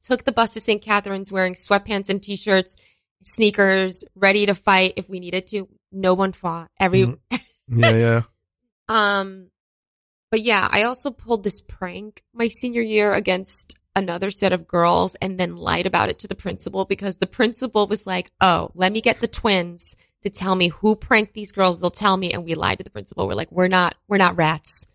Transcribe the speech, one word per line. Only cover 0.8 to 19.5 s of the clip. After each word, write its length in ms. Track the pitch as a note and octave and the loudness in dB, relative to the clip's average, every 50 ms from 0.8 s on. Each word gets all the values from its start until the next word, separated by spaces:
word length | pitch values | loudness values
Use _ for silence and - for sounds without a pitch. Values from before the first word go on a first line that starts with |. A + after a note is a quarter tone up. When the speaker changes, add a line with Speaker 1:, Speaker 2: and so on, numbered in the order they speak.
| - | 0
Speaker 1:
Catherine's 480 | A3 G#3+ G#3 G3+ G#3 G3 F#3+ G3 - | 0 0 0 0 -2 -8 -8 -8 -6
wearing 220 | F#3+ F#3+ F#3 F#3 F3+ | -2 -2 -2 -2 -2
sweatpants 560 | - - - G#3 G3+ G3+ - A3 G3 F#3+ - | -6 0 0 0 0 2 0 -4 -4 -2 -2
and 120 | G3 G3+ | -4 -4
t-shirts, 560 | - - G3+ F#3 - G#3+ G3 F#3+ F#3 - - _ _ _ _ _ _ _ _ _ _ | -4 -8 -10 -8 0 2 2 2 2 0 -10 _ _ _ _ _ _ _ _ _ _
sneakers, 800 | - - - A3+ G#3 G3+ - G3 F#3+ F#3+ F#3+ F#3+ F#3 F#3 - - - _ | 0 2 4 4 4 6 4 4 4 4 2 2 0 -2 -4 -6 -6 _
ready 300 | F#3+ G3 G3 G3 G#3 G3+ | 0 2 4 4 4 2
to 80 | G3+ G3+ | 2 0
fight 380 | - - - G3 F#3 F#3 F#3 F#3 - | 0 2 2 4 4 4 2 0 -4
if 120 | F#3+ - | -10 -10
we 100 | F#3+ F#3 | -12 -12
needed 280 | F3+ F3 F3 F#3 F#3 - | -10 -6 -6 -6 -6 -6
to. 200 | - G3+ F#3+ F#3+ _ _ _ _ | -8 -8 -8 _ _ _ _ _
No 220 | - F#3+ F#3+ F#3 F#3 | -10 -2 2 2 4
one 180 | F#3 G3 F#3+ | 4 2 -2
fought. 380 | F#3 - - F3 E3 E3+ E3 - _ _ | -2 -6 -8 -8 -8 -8 -10 -16 _ _
Every 240 | G3 F#3 - B2+ B2 | 0 2 4 4 2
Speaker 2:
Mm-hmm. 760 | A#2+ B2 - _ _ A#3+ - - - _ _ _ - A#2+ A#2 A2+ | 2 0 -8 _ _ -8 -8 -8 -12 _ _ _ -4 0 4 4
Yeah, 120 | A2+ A2+ | 6 6
yeah. 260 | A2+ A#2 A#2 A2+ A#2 A2+ _ _ _ _ _ _ | 4 4 4 2 2 0 _ _ _ _ _ _
Speaker 1:
<laughs> 320 | _ _ _ _ _ _ - | _ _ _ _ _ _ -2
Um, 600 | A3 A3+ G#3 G3+ G3+ G3 F#3+ F#3+ F#3+ F#3+ F#3 F3 _ _ _ _ _ _ _ _ _ _ _ _ _ _ _ _ | 0 2 2 2 2 0 -2 -6 -10 -18 -20 _ _ _ _ _ _ _ _ _ _ _ _ _ _ _ _ _
but 80 | - A3+ | -2 0
yeah, 260 | G#3+ A#3+ A3 G3 - - | 2 4 4 4 4 2
I 120 | - - G#3+ | 2 2 2
also 280 | A#3+ B3+ - - C#4+ | 0 0 -2 -4 -4
pulled 320 | A#3+ - - A3+ A#3 A3 G3 | -6 -8 -4 -4 -4 -2 -2
this 160 | G#3 - - | -2 -2 -2
prank 640 | - _ - - F#3+ F3+ F3 F#3 G#3 G#3+ _ - _ _ _ | -4 _ -14 -12 -12 -12 -10 -14 -16 -16 _ -20 _ _ _
my 140 | A#3 A#3 A#3 | -4 -2 -2
senior 340 | - - - B3 A#3 A#3 | 0 -2 -4 -2 -2 -2
year 320 | A3+ A3 G#3+ G#3+ G#3 G#3 G3 | -2 0 2 2 2 2 2
against 640 | G3+ G#3 F#3+ F#3 F#3 F#3+ - - - - _ - _ _ _ _ G3 | 0 0 0 -2 -2 0 -2 -2 -2 -2 _ -10 _ _ _ _ -4
another 340 | G3 F3+ E3+ F3 F#3+ G3 | -4 -2 -4 -4 -4 -4
set 220 | G3 - - F#3+ F3+ | -2 0 0 2 0
of 120 | F3 E3 _ | 0 -4 _
girls 480 | - F3 E3+ E3+ F3 F3 F3+ F#3+ - | 0 2 2 4 4 2 2 0 -2
and 220 | - - F#3+ F#3+ F#3 | -6 -6 -8 -4 -4
then 200 | F#3 F3 E3+ E3+ | -4 -4 -4 -6
lied 280 | E3+ E3+ F3+ E3+ F3 F#3 | -4 -4 -2 -2 -2 -2
about 200 | F3 E3+ G3+ - | 0 0 0 -2
it 120 | - _ | -4 _
to 80 | - G3+ | -8 -12
the 60 | - | -12
principal 500 | - - F#3 - - - - - F#3+ F#3+ | -10 -8 -10 -8 -6 -8 -6 -4 -6 -4
because 320 | - G3+ F#3+ G3 G3+ F#3 - | -4 -4 -6 -6 -10 -6 -6
the 100 | - F3+ | -8 -8
principal 580 | - - B3 A3 A#3+ - C4 A#3+ - G#3+ G#3 G3+ | -2 -2 -2 0 0 -2 -6 -2 0 0 0 0
was 200 | G3+ G#3 - F#3+ | -2 -4 -4 -4
like, 240 | F#3 F3+ F3+ - _ _ | -4 -6 -6 -8 _ _
"Oh, 300 | F#3+ F#3+ E3+ E3+ E3 - - | 2 2 2 2 -2 -6 -4
let 180 | E3+ F#3 F#3+ G#3 | 0 0 0 0
me 80 | A3 | 0
get 180 | A3 A#3 - - | 0 0 0 0
the 80 | A#3 A3 | -4 -6
twins 680 | - - - A3+ | -6 -2 0 0